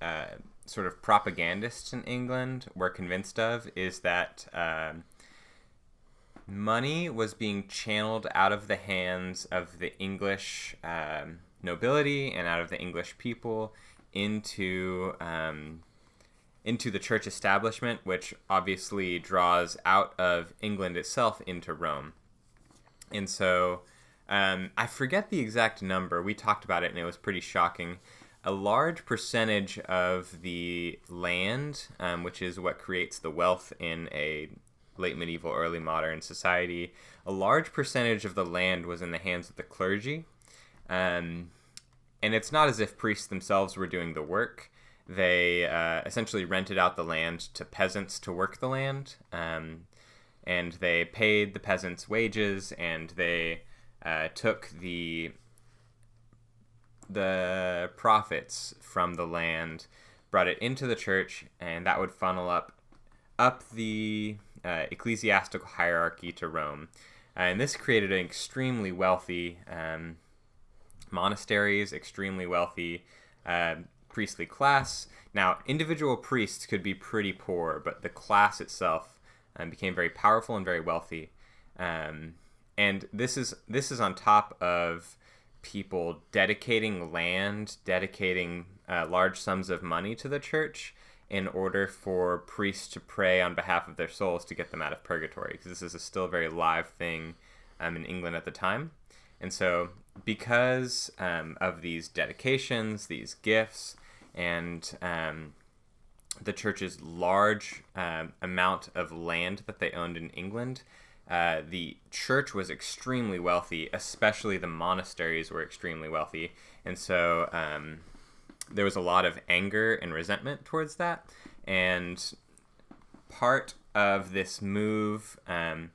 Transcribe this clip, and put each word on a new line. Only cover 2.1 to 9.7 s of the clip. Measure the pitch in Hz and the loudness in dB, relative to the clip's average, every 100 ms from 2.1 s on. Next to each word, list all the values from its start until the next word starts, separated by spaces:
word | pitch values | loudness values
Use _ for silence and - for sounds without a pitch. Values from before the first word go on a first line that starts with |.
| 123 123 127 127 127 - | -4 -2 -2 -2 -6 -10
were | - 92 | -2 -2
convinced | - 90 92 98 - | 0 -4 -4 -2 -2
of | 113 120 117 - | 0 0 -4 -4
is | 92 87 | -4 -2
that, | 90 87 - - - | 0 2 0 -6 -10
um, | - 82 80 80 80 - - - - - - _ _ _ _ - _ _ - - | -4 -2 -2 -4 -8 -16 -20 -20 -20 -20 -20 _ _ _ _ -20 _ _ -20 -12
money | 98 104 113 135 160 170 | -4 2 2 2 0 -2
was | 113 110 | -2 -2
being | - 110 101 98 | -2 -2 -2 -4
channeled | - - 107 107 110 101 | -8 -2 0 0 0 0
out | - 98 | 4 4
of | 101 104 | 4 0
the | |
hands | 98 - 92 90 92 92 90 - | -2 0 -2 0 -2 -4 -8 -4
of | 90 87 | -4 -4